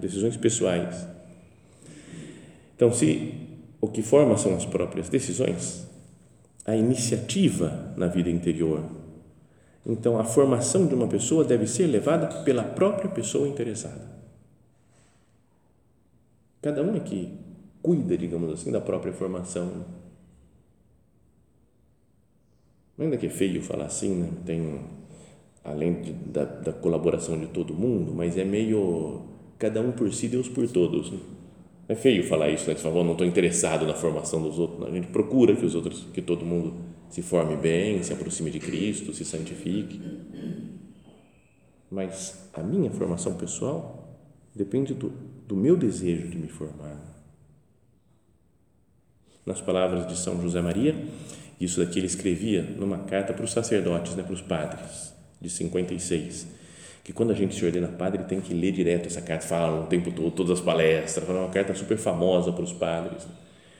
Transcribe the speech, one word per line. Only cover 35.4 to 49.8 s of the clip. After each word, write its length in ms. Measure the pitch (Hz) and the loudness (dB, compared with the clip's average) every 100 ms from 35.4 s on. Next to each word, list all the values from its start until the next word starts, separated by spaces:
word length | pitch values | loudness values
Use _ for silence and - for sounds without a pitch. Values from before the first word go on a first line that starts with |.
| 110 | 8
que 100 | 101 | 8
os 120 | 85 82 | 4 0
outros, 320 | 85 - - | -2 -6 -10
que 80 | - | -8
todo 240 | 87 85 | -2 -2
mundo 300 | 85 87 82 - - - - | 0 -2 -2 -6 -12 -14 -14
se 140 | - | -10
forme 320 | 85 90 80 | 0 2 2
bem, 480 | 73 82 85 104 98 | 2 2 2 2 0
se 100 | 85 | -2
aproxime 380 | - 80 - 80 | -4 -6 -4 -4
de 80 | 76 | -4
Cristo, 540 | 87 87 104 - - | -4 -2 -2 -4 -6
se 120 | - | -8
santifique. 760 | 82 80 82 - 85 101 107 - - - - - - - - - - - - - _ _ _ _ _ _ - | -8 -6 -8 -8 -4 -2 -4 -8 -10 -12 -14 -12 -10 -8 -10 -14 -18 -20 -20 -20 _ _ _ _ _ _ -10
Mas 600 | 98 95 - - - - | -6 -6 -6 -10 -12 -14
a 100 | - | -8
minha 280 | 87 190 135 | -2 2 0
formação 440 | - 90 87 - | 0 -2 0 -2
pessoal 840 | 87 87 - 120 165 160 - - - - - - | -4 -6 -4 -4 -4 -8 -14 -18 -20 -20 -20 -16
depende 420 | 101 98 131 135 | -6 -2 0 -2
do, 180 | - - - - - - | -4 -6 -8 -16 -16 -4
do 80 | |
meu 220 | 98 123 175 | 2 6 6
desejo 500 | 120 90 90 82 - | 4 0 0 0 -2
de 100 | 87 | -8
me 120 | 73 | -10
formar. 500 | - 78 76 73 73 - - - - - - _ _ _ _ _ _ _ _ _ _ _ _ _ _ _ _ _ _ | -10 -12 -10 -12 -12 -16 -20 -20 -20 -20 -20 _ _ _ _ _ _ _ _ _ _ _ _ _ _ _ _ _ _
Nas 160 | - 92 | -8 -6
palavras 480 | - 92 | 0 2